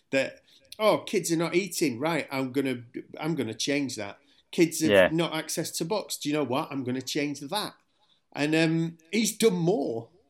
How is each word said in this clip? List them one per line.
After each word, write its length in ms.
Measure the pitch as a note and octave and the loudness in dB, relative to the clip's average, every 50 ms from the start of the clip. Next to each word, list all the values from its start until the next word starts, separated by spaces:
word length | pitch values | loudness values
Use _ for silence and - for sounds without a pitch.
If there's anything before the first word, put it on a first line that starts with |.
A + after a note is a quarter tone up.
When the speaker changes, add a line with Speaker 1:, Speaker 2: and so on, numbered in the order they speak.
| _ _ | _ _
Speaker 1:
that, 300 | - C3+ B2+ - - - _ _ _ - _ _ - - | 0 0 0 0 -4 -12 _ _ _ -20 _ _ -6 2
"Oh, 200 | A3 G#3+ F3 C#3 | 2 4 4 2
kids 320 | - - - F#3+ D#3+ E3 E3+ | 0 -2 -2 -2 0 0 0
are 40 | |
not 180 | D#3+ E3+ D3+ E3 | 0 0 2 0
eating. 440 | F3+ G3+ F3 - - F3 C#3+ A#2+ A2 | 0 0 0 -2 -2 0 0 0 -2
Right, 280 | C#3+ D#3+ E3+ C#3+ - - | -2 -2 -2 -2 -4 -4
I'm 220 | C#3 C3+ C3+ B2+ B2 | -4 -4 -4 -2 -2
gonna, 300 | C#3+ C3+ C3+ B2+ A#2 A#2 - _ - - - - - | 0 0 0 -2 -4 -8 -12 _ -14 -14 -14 -14 -8
I'm 140 | D3+ D#3+ E3 | -4 -4 -2
gonna 200 | C3+ A#2+ A2 A2 | -2 -2 -4 -4
change 420 | - - D3 C#3 D3 C#3+ B2+ A#2 | -4 -4 -2 -2 -2 -2 -4 -4
that." 220 | A2 G2+ G2+ G2+ - _ _ _ _ _ _ - | -8 -8 -10 -10 -14 _ _ _ _ _ _ 2
Kids 280 | - F3 D#3+ D#3+ - | 2 2 2 2 0
have 100 | D#3+ D#3 | 2 6
Speaker 2:
Yeah. 180 | G2+ G2 F#2 F2 D#3+ | 8 8 8 8 6
Speaker 1:
not 220 | E3 E3+ - D#3 | 2 0 0 -2
access 360 | D#3 D3+ - - - D3+ - - | -6 -6 -4 -4 -4 -4 -6 -4
to 120 | - F3+ | -6 -4
books. 320 | E3 G#3+ G3 - - - | -2 -2 -4 -4 -6 -10
Do 120 | - - D3 | -6 -4 -2
you 60 | D3 | 0
know 100 | D3+ D3 | 0 0
what? 240 | A#2 B2 C#3+ D#3 - | 0 0 -2 -2 -4
I'm 140 | C#3 C#3 B2+ | -6 -6 -4
gonna 180 | B2 B2+ C3 B2+ | -4 -4 -4 -4
change 380 | - - D#3 C#3+ D3 C#3+ - | -4 -2 -2 -2 -2 -4 -8
that. 340 | D3 C#3 F#3 G#3 G3 C#3 - _ _ _ _ _ _ _ _ _ _ _ - | -8 -6 -4 -4 -4 -6 -10 _ _ _ _ _ _ _ _ _ _ _ -4
And, 220 | - C#3+ D3+ D#3 | -2 0 2 4
um, 440 | D#3+ E3 D#3+ D#3+ E3 E3 E3 E3 - _ _ F3 | 4 4 4 2 0 0 -2 -6 -10 _ _ -2
he's 240 | A3 A3+ - - | 0 0 0 0
done 180 | - A3 A3+ F3+ | 4 4 4 4
more 540 | F3 E3 E3 G3+ C4+ C#4 D#3 A2+ A2+ - - _ _ _ | 4 2 2 2 0 -2 -4 -4 -6 -8 -10 _ _ _